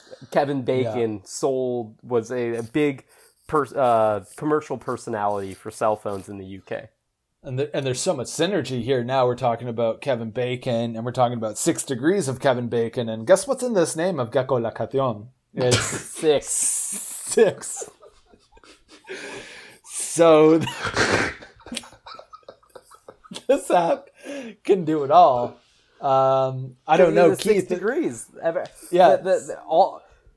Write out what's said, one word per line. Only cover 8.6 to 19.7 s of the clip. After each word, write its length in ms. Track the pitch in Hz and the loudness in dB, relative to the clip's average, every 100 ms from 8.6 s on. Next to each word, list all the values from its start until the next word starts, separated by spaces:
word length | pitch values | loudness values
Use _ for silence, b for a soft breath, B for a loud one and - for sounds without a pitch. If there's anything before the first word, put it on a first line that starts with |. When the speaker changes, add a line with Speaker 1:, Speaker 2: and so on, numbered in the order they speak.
| 123 127 | -4 -4
Speaker 2:
here. 220 | 113 131 | -2 -2
Now 240 | 120 135 123 | 0 2 2
we're 80 | 120 | 2
talking 320 | 127 117 123 | -2 -2 -4
about 320 | 117 113 113 | -2 -2 -2
Kevin 300 | 143 120 113 | -2 -2 -4
Bacon, 640 | 127 123 127 131 117 120 113 | -4 -4 -4 -4 -2 -2 -4
and 100 | 120 | -4
we're 60 | |
talking 260 | 123 120 120 | 0 0 0
about 220 | 110 107 | -6 -2
six 240 | 170 156 | -2 -2
degrees 440 | - 123 147 202 135 | -4 -2 0 0 -2
of 120 | 127 | -2
Kevin 300 | 139 123 120 | 0 0 -2
Bacon. 380 | 120 113 127 113 | -2 -2 -4 -6
And 200 | 113 113 | -4 4
guess 180 | 185 - | 4 4
what's 140 | 269 | -4
in 140 | 247 208 | 0 0
this 200 | 165 160 | 0 0
name 240 | 180 160 | -2 -2
of 120 | 117 | -2
Gecko 280 | 135 127 127 | -2 0 0
Location? 720 | 113 - 113 135 131 104 110 _ _ | -2 -4 -4 -2 -2 -4 -10 _ _
It's 260 | - 127 113 | -2 0 0
Speaker 1:
<laughs> 0 | |
Six. 680 | 110 - - - 160 139 - | -2 -8 -10 -2 0 0 0
Speaker 2:
six. 1400 | - - - - 202 - - - - 208 - - - - - - _ _ _ _ _ - - _ B B B B B B B B | -4 -2 -4 -6 -10 -10 -12 -2 2 2 2 -8 -12 -14 -18 -20 _ _ _ _ _ -20 -20 _ B B B B B B B B